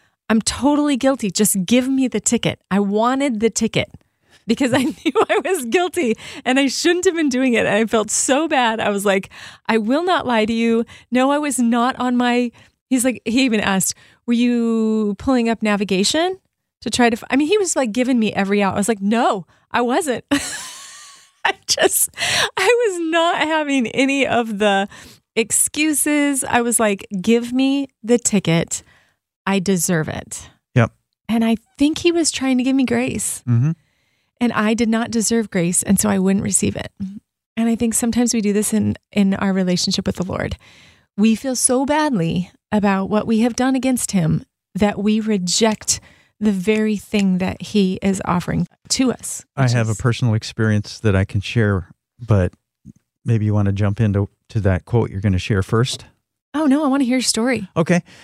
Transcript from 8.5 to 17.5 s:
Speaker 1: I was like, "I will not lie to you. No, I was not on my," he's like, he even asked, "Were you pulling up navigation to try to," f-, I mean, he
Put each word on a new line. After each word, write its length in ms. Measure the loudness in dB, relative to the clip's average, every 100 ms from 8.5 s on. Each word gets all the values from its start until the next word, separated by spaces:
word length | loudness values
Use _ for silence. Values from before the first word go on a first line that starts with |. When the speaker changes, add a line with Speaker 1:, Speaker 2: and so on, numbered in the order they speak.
| 0 0 0
Speaker 1:
I 80 | -2
was 120 | 0 0
like, 240 | 0 -2 -18 -20 -14 -2
"I 100 | 0
will 280 | 2 0 2
not 200 | 0 0
lie 200 | 0 0
to 80 |
you. 320 | 0 0 0 -2 -10 -4
No, 200 | 0 2
I 60 | 2
was 220 | -2 0
not 380 | 0 2 0 0
on 160 | -2 0
my," 340 | 2 0 -2 -6 -20 _ -2
he's 140 | 0
like, 180 | 0 -2 -2
he 180 | 0
even 160 | 2 2
asked, 340 | 0 0 -2 -6 -16 _ -2
"Were 60 | 0
you 760 | 2 0 0 0 0 0 -2 -2
pulling 300 | 0 0 0
up 120 | 0
navigation 800 | 0 0 0 0 0 0 -2 -4 _ _ _ _
to 80 | -6
try 200 | 2 2
to," 60 | 2
f-, 80 | -2
I 60 | 0
mean, 100 |
he 100 | 2